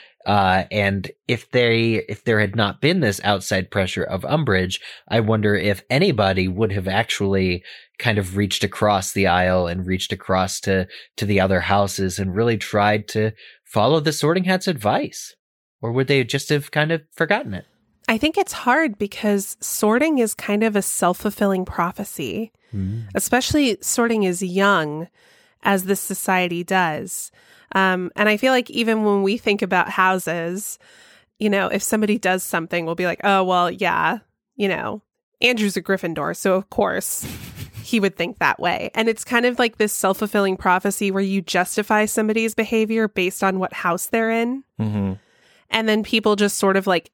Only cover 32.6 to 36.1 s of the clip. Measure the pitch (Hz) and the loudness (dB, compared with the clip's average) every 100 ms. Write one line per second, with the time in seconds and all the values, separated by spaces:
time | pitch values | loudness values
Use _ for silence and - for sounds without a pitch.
32.6 | 165 175 165 170 180 175 202 196 185 180 | -4 -4 -4 -2 -2 0 2 4 4 2
33.6 | 175 185 180 165 160 208 _ _ _ - | 2 0 0 2 0 -2 _ _ _ -4
34.6 | 196 170 214 214 _ _ _ - 240 233 | -2 -2 -4 -8 _ _ _ 0 0 2
35.6 | 208 185 170 190 170 | 0 -2 -2 -2 -2